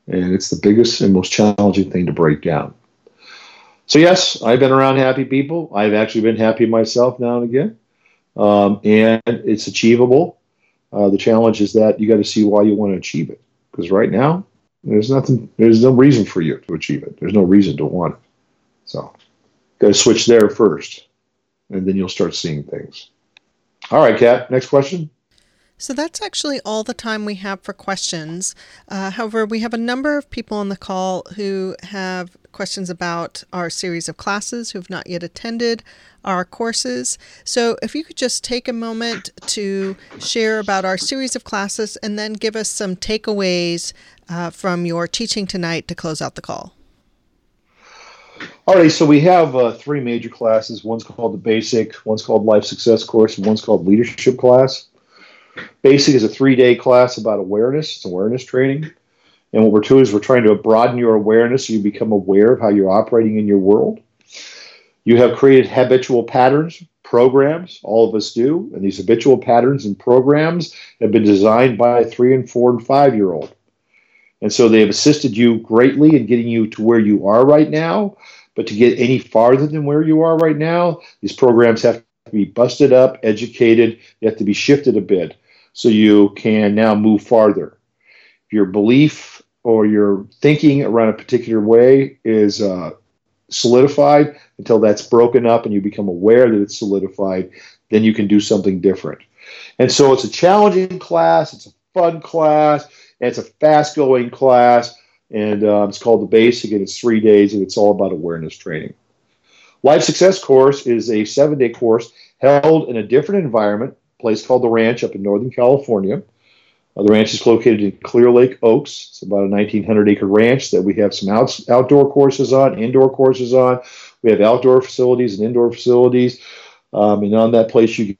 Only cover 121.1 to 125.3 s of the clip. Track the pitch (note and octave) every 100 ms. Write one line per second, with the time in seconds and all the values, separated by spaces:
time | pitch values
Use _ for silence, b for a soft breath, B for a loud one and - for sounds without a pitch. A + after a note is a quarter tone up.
121.1 | - G2 G#2+ C3 - - B2 B2+ C#3+ C#3
122.1 | C#3+ C#3 C3+ A#2+ C3 C3+ G2+ A#2 C3 C3
123.1 | C3 C3 B2+ A#2+ B2+ B2+ B2+ B B B
124.1 | B A2+ G2+ G#2+ B2+ C3 B2+ - - B2+
125.1 | B2 A#2+